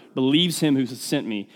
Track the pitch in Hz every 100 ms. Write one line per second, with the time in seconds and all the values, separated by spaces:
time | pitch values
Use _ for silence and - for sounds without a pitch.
0 | - 135 131 156 175 - 156 135 123 127
1 | - 147 113 104 98